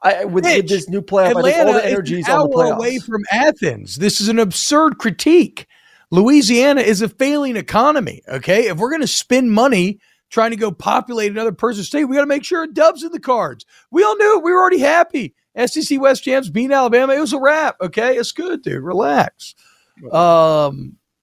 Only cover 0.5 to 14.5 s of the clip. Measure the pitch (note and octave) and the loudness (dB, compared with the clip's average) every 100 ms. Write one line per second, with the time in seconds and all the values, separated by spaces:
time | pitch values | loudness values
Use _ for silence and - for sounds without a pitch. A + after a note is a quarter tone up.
0.5 | C#4 E3+ F#3+ E3 G3 G3 G3 F#3 F#3 E3+ | 0 0 -4 -4 -8 -2 0 2 2 2
1.5 | E4 - A#3+ G#3+ G3+ D#3+ F3 A3 C#4+ D4 | 2 2 2 0 -4 -4 -4 0 0 0
2.5 | E3 E3 A3+ A#3+ B3+ - A3 G3+ G#3 D4+ | 0 0 0 -4 -6 -8 -8 -4 0 0
3.5 | D4+ E3+ A2 G2 C#3 G3+ - G3+ A#3 G#3 | 0 -4 -6 -12 -4 -2 0 0 0 0
4.5 | - - D4 D#4+ A3 A3+ E3 D4+ F4 A#3 | -2 0 2 2 0 -6 -2 2 4 2
5.5 | - - _ _ _ - E3+ A3+ D4 G3+ | -4 -20 _ _ _ -2 2 4 4 4
6.5 | A#3 C#4 C#4 G#3+ G3 A3 - C4+ D4 C#4 | 2 4 2 2 0 -2 -2 -2 0 -2
7.5 | A3 - G#3 C#4 D4+ D3+ - - B2+ - | -6 -2 0 2 0 -4 -10 -12 -8 -2
8.5 | G3 A#3 D#3+ A#3 D#4+ A#3+ - - B3+ B3 | 0 0 -2 -4 -4 -4 -4 0 0 2
9.5 | G#3+ C4+ G#3 F3+ G#3 _ _ _ - A3+ | 2 2 2 -2 -6 _ _ _ -2 -2
10.5 | A3 A3 E3 G3+ A#3 - A#3 G#3 G#3 A3+ | -2 -6 -4 -2 -2 -4 -6 -6 -4 -6
11.5 | F3 A#3 G#3 F3 C#4+ C#4 C#4 C#4+ C#4+ - | -4 -4 -4 -6 -4 -2 0 0 -2 -2
12.5 | F4 D#4+ G#3 D#4+ D#4+ E4 E4+ - A#3+ D#3+ | -6 -4 2 2 2 -10 -10 -4 -2 -4
13.5 | A#2 - _ _ D4+ G#4+ G#4 G#4+ G#4 E4 | -10 -20 _ _ 0 0 2 2 2 2